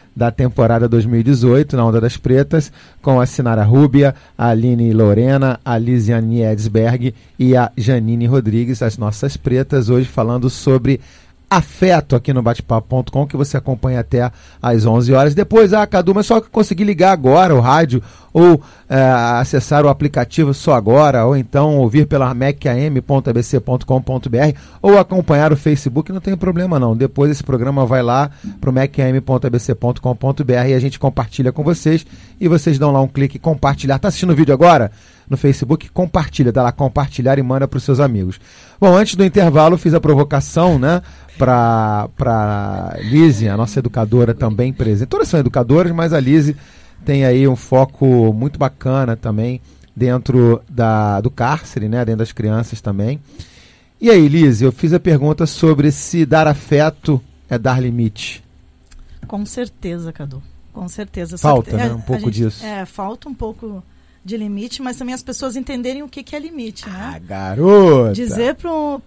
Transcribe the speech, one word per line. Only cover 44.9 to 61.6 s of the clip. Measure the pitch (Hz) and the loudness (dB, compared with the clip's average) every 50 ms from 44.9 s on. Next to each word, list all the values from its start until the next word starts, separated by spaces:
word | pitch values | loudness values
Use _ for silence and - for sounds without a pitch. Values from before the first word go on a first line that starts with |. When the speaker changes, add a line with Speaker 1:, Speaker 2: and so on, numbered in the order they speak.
| 104 101 127 - | 0 -2 -2 -4
Speaker 1:
Todas | - 415 453 - | -2 -2 -2 0
são | - 156 | 0 0
educadoras, | 139 - - 135 123 113 139 170 185 175 | 0 0 0 0 0 2 2 2 2 0
mas | 170 165 165 160 | -2 -2 -2 0
a | 165 147 | 0 0
Lise | 131 127 151 160 143 151 147 - - - - - - - - - - | 2 2 2 2 2 0 -2 -6 -12 -20 -20 -20 -20 -20 -20 -10 -4
tem | 151 143 139 135 | -2 0 2 2
aí | 127 123 131 135 139 | 2 2 4 2 2
um | 127 | 0
foco | - - - 131 131 135 135 - - 139 131 127 120 113 110 107 | -2 -4 0 2 2 2 0 0 0 2 4 4 4 4 2 0
muito | 110 127 139 - - | 0 -4 -6 -4 -4
bacana | 143 131 - - - 131 131 135 131 117 113 | -4 -4 -4 -6 -4 -2 -2 -2 -2 -2 -4
também | 107 - 117 104 107 113 123 127 123 - - _ _ - _ - | -6 -6 -6 -4 -4 -4 -6 -6 -10 -14 -20 _ _ -20 _ -6
dentro | 107 123 123 123 127 - - 127 127 120 120 117 113 - - | -2 -2 0 0 -2 -2 0 2 4 4 4 4 2 -2 -10
da, | 131 120 113 110 110 107 107 104 101 98 | -4 -2 0 0 0 0 0 0 -2 -2
do | 104 131 | -2 -4
cárcere, | - - 117 127 151 160 - - - 120 104 107 | -4 -2 -4 -4 -4 -4 -8 -10 -10 -8 -6 -4
né, | 113 123 120 | -4 -2 -2
dentro | 113 113 107 | -2 -2 -4
das | 113 - | -4 -6
crianças | - - 107 107 107 113 117 - 113 - | -6 -6 -4 -2 -2 -4 -4 -6 -10 -10
também. | - 107 101 98 104 117 143 143 - _ - - - - _ _ _ _ _ _ _ _ _ - | -8 -6 -4 -4 -4 -4 -6 -8 -12 _ -20 -20 -20 -20 _ _ _ _ _ _ _ _ _ -2
E | 220 233 | 2 4
aí, | 220 180 156 143 | 6 6 6 4
Lise, | 147 170 156 139 117 101 127 | 4 4 4 4 4 2 0
eu | 131 | 0
fiz | 120 - - 156 | 0 0 -2 0
a | 170 170 | 0 0
pergunta | - 180 156 135 139 151 151 151 170 | 2 2 0 2 2 0 -2 -2 -4
sobre | 151 - - 165 160 156 139 143 151 | -4 -2 0 2 2 4 4 2 0
se | 143 - - - - 170 160 | 0 -2 -6 -4 -2 -2 0
dar | 123 156 156 156 | 2 2 2 2
afeto | 151 147 143 - - 151 143 151 156 151 - - 160 143 127 - - _ _ _ - | 2 0 -2 -4 -2 0 2 0 0 -2 -4 -4 -2 -2 -4 -4 -10 _ _ _ -8
é | 123 | -6
dar | 117 107 131 127 131 | -4 -2 -2 -2 -2
limite. | 127 123 117 120 113 110 - - - - - - _ _ _ _ _ _ _ _ _ _ - - - - - - - | -2 -4 -4 -2 -4 -4 -4 -8 -14 -14 -16 -18 _ _ _ _ _ _ _ _ _ _ -20 -20 -20 -20 -20 -20 -16
Speaker 2:
Com | - 214 202 208 | -12 -10 -10 -10
certeza, | 202 - 247 247 - - - - 180 170 170 165 165 | -10 -10 -10 -10 -10 -12 -14 -12 -10 -10 -10 -12 -12
Cadu. | 156 - 143 143 131 139 - - - - - - | -12 -12 -14 -14 -14 -16 -18 -20 -20 -20 -20 -20
Com | - 208 185 180 | -16 -14 -14 -14
certeza. | - - 208 196 - 180 175 165 180 170 | -12 -14 -14 -12 -12 -12 -12 -12 -10 -2
Só | - 151 | 0 2
Speaker 1:
Falta, | 143 123 | 2 2